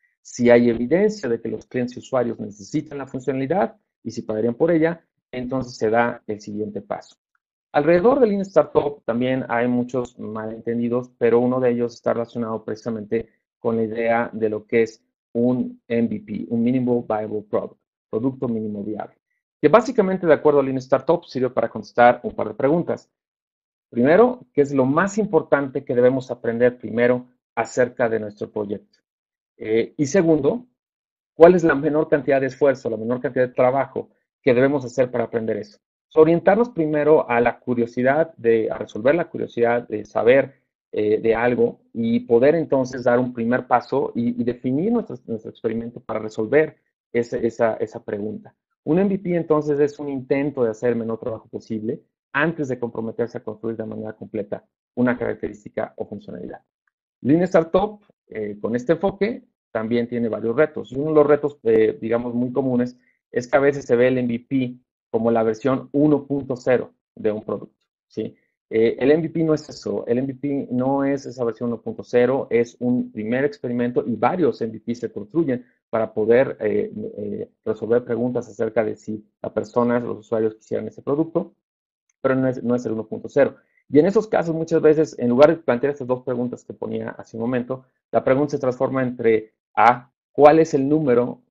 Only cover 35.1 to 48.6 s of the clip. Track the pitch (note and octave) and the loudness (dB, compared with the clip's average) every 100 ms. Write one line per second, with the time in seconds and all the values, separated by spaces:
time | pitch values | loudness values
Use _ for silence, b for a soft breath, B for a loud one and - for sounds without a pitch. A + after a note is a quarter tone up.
35.1 | A#2+ A2+ A#2 A2 G#2 G#2 - _ _ _ | -2 -4 -4 -4 -4 -8 -18 _ _ _
36.1 | D#3+ D#3+ E3+ F#3+ G3+ A#3+ E3 D#3 D3+ D3 | 4 6 4 4 2 2 -2 -2 0 4
37.1 | D#3 - A#2+ A#2+ - - A#2+ A#2 - B2+ | 4 4 2 0 -2 -4 -2 -2 0 0
38.1 | D3 E3 - A#2 A2+ G#2+ - G#2 G#2 A#2+ | 2 -2 -2 2 2 0 -4 -8 -2 0
39.1 | E3 E3 A2+ A2 - A#2 A#2+ - G#2+ G#2 | 0 -2 -6 -6 0 0 0 -4 -8 -6
40.1 | G#2+ A2 C3+ C3 - _ _ _ - G#2+ | 0 4 4 2 -6 _ _ _ -2 0
41.1 | G#2+ A2+ A2 B2 A#2+ A#2 - _ A#2 A#2 | 2 2 2 2 2 0 -2 _ -6 -2
42.1 | A#2+ - A#2 C#3 E3 D3 C3+ B2+ B2+ B2 | -2 2 4 6 4 0 0 -2 -2 0
43.1 | A#2+ B2 - A2+ B2 - B2 - C3 - | 2 0 -2 0 -2 2 0 0 -2 -2
44.1 | - A#2+ A#2+ A#2+ B2 B2+ C3+ G3+ A#3+ - | -2 -2 -2 -4 -4 -2 -2 0 -2 -4
45.1 | B2+ - A2 A2+ - A#2 A2+ A#2 - - | -10 -10 -10 -10 -8 -6 -6 -8 -12 -10
46.1 | A2 G#2+ - A2 C#3 D#3 - _ _ _ | -8 -8 -6 0 2 2 -4 _ _ _
47.1 | A#2+ A#2 B2+ A2+ - A#2 A2 A2 A2+ - | -4 -4 -2 -4 0 -2 -2 -6 -8 -8
48.1 | G#2 G#2+ G#2 - _ | -8 -6 -10 -14 _